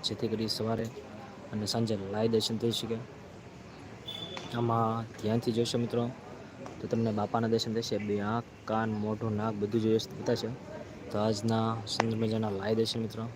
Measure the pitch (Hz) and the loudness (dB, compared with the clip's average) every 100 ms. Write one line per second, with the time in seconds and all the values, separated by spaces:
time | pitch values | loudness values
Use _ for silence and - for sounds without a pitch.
0 | - 104 113 107 110 - 110 113 113 - | -2 -2 0 0 0 0 0 0 -2 -6
1 | - - - - - 110 104 117 113 104 | -12 -12 -12 -14 -6 -4 0 2 2 0
2 | 95 104 113 113 - 110 117 110 110 113 | -2 2 4 4 4 2 2 0 -2 -4
3 | 123 - - - - - - - - - | -6 -14 -16 -16 -16 -16 -16 -16 -16 -12
4 | - - - - - 120 120 113 113 113 | -12 -10 -8 -8 -4 0 2 4 2 0
5 | 113 - 107 117 123 113 117 123 117 120 | -4 -4 2 2 2 2 2 2 2 2
6 | 120 123 - - - - - - - 117 | 0 -4 -14 -14 -14 -14 -12 -8 0 2
7 | 113 104 104 117 113 113 117 110 117 104 | 2 2 2 2 4 2 2 -2 0 -2
8 | 104 101 104 117 117 - - 110 110 107 | 2 0 2 0 -4 -12 0 2 2 0
9 | 107 107 117 104 110 104 104 113 110 110 | 0 0 0 0 0 0 2 4 6 4
10 | - - - 120 113 127 - - - - | 2 -4 0 0 0 -6 -10 -12 -12 -12
11 | - 104 107 104 113 113 113 113 107 - | -4 2 2 4 2 4 2 0 -4 2
12 | 113 110 113 110 110 98 104 110 113 117 | 2 4 2 2 0 0 2 2 2 0
13 | 110 104 117 | -2 -4 -8